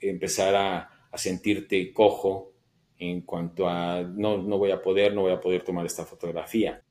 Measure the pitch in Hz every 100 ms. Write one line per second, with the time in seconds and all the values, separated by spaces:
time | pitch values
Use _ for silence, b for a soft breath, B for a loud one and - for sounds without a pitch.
0 | 98 90 95 - 95 101 98 90 - -
1 | _ - 98 92 104 101 - 95 90 -
2 | 104 - 98 95 - _ _ _ _ -
3 | 90 87 87 87 85 98 90 87 87 87
4 | 90 98 107 101 98 98 98 92 95 95
5 | 101 101 95 90 92 90 - 90 85 -
6 | 80 - 87 82 - 113 95 - _